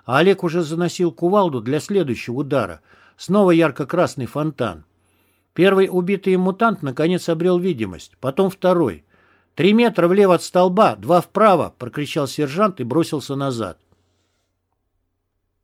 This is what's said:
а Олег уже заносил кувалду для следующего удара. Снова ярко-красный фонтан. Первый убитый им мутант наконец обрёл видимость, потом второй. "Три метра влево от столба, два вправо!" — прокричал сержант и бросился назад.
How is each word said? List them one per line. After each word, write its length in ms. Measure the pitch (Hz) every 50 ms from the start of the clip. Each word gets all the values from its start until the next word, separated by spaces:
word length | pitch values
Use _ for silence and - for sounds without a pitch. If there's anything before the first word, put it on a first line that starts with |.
| -
а 140 | - 123 139
Олег 240 | 165 196 196 - -
уже 200 | 170 156 175 170
заносил 480 | 143 165 165 175 165 - - 185 170
кувалду 500 | - - 165 175 196 208 196 175 139 123
для 180 | 107 120 139 151
следующего 560 | - - 202 196 165 135 113 - - - 117 131
удара. 420 | 147 135 147 135 110 90 85 - _ _ _ _ _ _ _
Снова 340 | - - - 180 214 202 180
ярко-красный 760 | 175 165 165 156 131 - 147 123 - 170 170 131 - - 123
фонтан. 600 | 107 - 143 151 156 151 - 127 107 85 76 73 _ _ _ _ _ _ _ _ _ _ _ _ _ -
Первый 340 | - 170 196 196 190 190 190
убитый 420 | 185 180 175 175 202 190 - 190 185
им 80 | 185
мутант 400 | 185 185 185 185 226 233 202 -
наконец 480 | 151 143 127 - 151 165 180 170 - -
обрёл 300 | 165 160 170 185 180 175
видимость, 540 | 180 190 165 120 110 95 87 80 - - _ _
потом 300 | - 127 131 - 190 190
второй. 540 | 185 - - 180 185 175 165 117 85 73 _ _ _ _ _ _ _ _ _ _ -
"Три 180 | - 147 190 208
метра 340 | 226 240 233 - - 170
влево 280 | 170 180 202 202 185 175
от 80 | 165 -
столба, 520 | - - 180 180 185 180 202 220 - 110
два 260 | 107 98 123 170 175
вправо!" — 520 | 160 - - 190 214 220 190 160 117 90 -
прокричал 500 | - - 120 - 147 147 131 - 160 143
сержант 520 | 131 - - 151 135 139 175 214 208 190 -
и 40 | 127
бросился 520 | 113 127 160 165 135 - 143 117 - 139
назад. 420 | 139 139 139 127 113 110 92 82 _ _ _ _ _ _ _ _ _ _ _ _ _ _ _ _ _ _ _ _ _ _ _ _ _ _ _ _ _ _ _ _ _ _ _ _ _